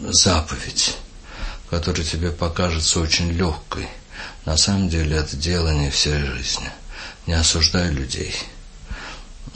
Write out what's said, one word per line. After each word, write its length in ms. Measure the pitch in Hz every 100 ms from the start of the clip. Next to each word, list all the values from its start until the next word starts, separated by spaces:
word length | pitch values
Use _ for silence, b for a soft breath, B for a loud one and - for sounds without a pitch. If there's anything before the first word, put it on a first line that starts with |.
| -
заповедь, 880 | 85 98 82 80 67 - - - - - - B B B B -
которая 340 | 85 85 87
тебе 280 | 78 82 85
покажется 680 | 80 85 80 90 80 76 90
очень 320 | 80 - 87
лёгкой. 560 | 82 87 76 - - - - - B B B
На 120 | - 80
самом 320 | - 98 90
деле 280 | 82 76 78
это 200 | 73 71
дело 360 | 80 87 80
не 180 | 76 69
всей 280 | - 76 73
жизни. 500 | 69 62 - - - - - B B B -
Не 80 |
осуждай 540 | 82 80 82 80 92 87
людей». 420 | 71 65 80 78 - - - - - B B B B B - -